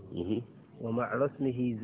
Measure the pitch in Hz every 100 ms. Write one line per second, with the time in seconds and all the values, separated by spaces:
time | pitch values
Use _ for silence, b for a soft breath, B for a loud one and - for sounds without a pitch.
0 | - 90 90 110 120 - - - 117 117
1 | 107 113 139 139 135 123 123 113